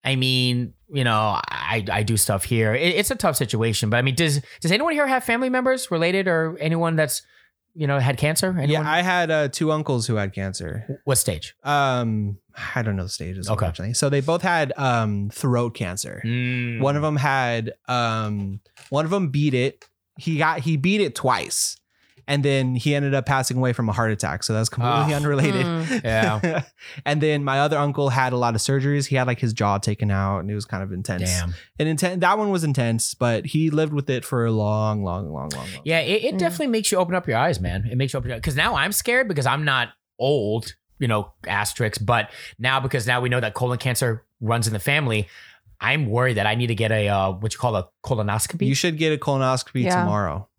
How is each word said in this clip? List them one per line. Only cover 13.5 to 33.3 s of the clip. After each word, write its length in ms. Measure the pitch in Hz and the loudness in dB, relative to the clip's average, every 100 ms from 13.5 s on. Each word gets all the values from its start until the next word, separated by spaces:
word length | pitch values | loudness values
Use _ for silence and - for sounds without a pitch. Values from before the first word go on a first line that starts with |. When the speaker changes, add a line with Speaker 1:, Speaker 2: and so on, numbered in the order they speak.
| 107 | 0
Speaker 2:
unfortunately. 300 | 92 82 98 | 0 -2 -4
So 140 | 127 143 | 0 0
they 100 | 139 | 0
both 220 | 135 170 | 0 0
had, 300 | 185 170 143 - | 2 0 0 0
um, 540 | 135 120 107 101 101 | 0 2 2 0 -4
throat 420 | - 135 120 120 | -2 0 2 0
cancer. 460 | - 92 95 - 50 | -4 -6 -4 -8 -6
Speaker 1:
Mm. 560 | 113 123 123 123 123 117 | -4 -2 -2 -2 -4 0
Speaker 2:
One 160 | 131 143 | 0 2
of 80 | |
'em 120 | 151 151 | 0 2
had, 560 | 139 135 123 117 110 - - | 2 2 2 0 -4 -8 -4
um, 720 | 123 117 113 107 104 98 98 _ - - | 0 0 0 -2 -4 -4 -8 _ -20 -4
one 140 | 139 160 | -2 0
of 60 | |
'em 160 | 196 175 | 0 2
beat 260 | 143 147 | 2 2
it. 300 | 127 131 - - _ _ - | 2 0 -4 -20 _ _ -8
He 180 | - 156 | -2 2
got, 220 | 156 160 | 2 2
he 160 | 135 156 | 0 0
beat 240 | 160 208 | 2 2
it 140 | 175 | 0
twice. 640 | - 135 110 - - - - _ _ _ _ - | 0 0 0 -2 -4 -4 -6 _ _ _ _ -2
And 160 | 143 | 0
then 320 | 143 135 127 127 | 2 2 2 0
he 180 | 147 | 0
ended 200 | 143 139 | 0 2
up 120 | 135 - | 0 2
passing 300 | 135 127 127 | 0 0 0
away 160 | 127 | 0
from 160 | 120 113 | 0 0
a 40 | |
heart 200 | 101 113 | 0 0
attack. 320 | 104 90 82 | 0 -2 -4
So 80 | - | -2
that's 160 | 110 113 | 0 0
completely 440 | - 120 117 151 | 0 0 2 2
Speaker 1:
Ah. 40 | 147 | 0
Speaker 2:
unrelated. 500 | 147 143 151 - 175 | 0 2 2 2 0
Speaker 3:
Mm. 380 | 165 160 247 | -2 -2 -2
Speaker 1:
Yeah. 580 | 120 110 110 107 170 156 - _ | 0 2 2 2 0 -2 -4 _
Speaker 2:
<laughs> 200 | - - | -18 -8
And 160 | 143 147 | -2 2
then 220 | 151 151 | 2 2
my 160 | 139 135 | 0 2
other 180 | 147 151 | 2 2
uncle 340 | 143 143 139 | 2 2 2
had 220 | 127 131 | 2 2
a 40 | 123 | 2
lot 180 | 120 | 2
of 60 | 113 | 0
surgeries. 460 | - 139 139 143 135 | 0 0 2 0 0
He 100 | 131 | 0
had, 100 | 127 | 0
like, 140 | 120 | 0
his 120 | 120 | -2
jaw 260 | 110 104 101 | 0 0 0
taken 300 | 104 104 107 | 0 0 0
out, 280 | 98 98 98 | 2 0 -2
and 100 | 95 | -2
it 40 | |
was 100 | 104 | -6
kind 200 | 101 98 | -6 -8
of 80 | 95 | -6
intense. 320 | 92 - 90 | -6 -6 -2
Speaker 1:
Damn. 300 | 90 90 87 85 - - | -2 -2 -4 -8 -12 -4
Speaker 2:
And 180 | 151 160 | -2 0
inten-, 220 | 180 175 | -2 2
that 180 | 180 208 | 2 2
one 120 | 208 | 2
was 120 | 185 | 0
intense, 520 | 160 135 117 113 - | 0 0 2 0 -2
but 320 | - 120 | -2 0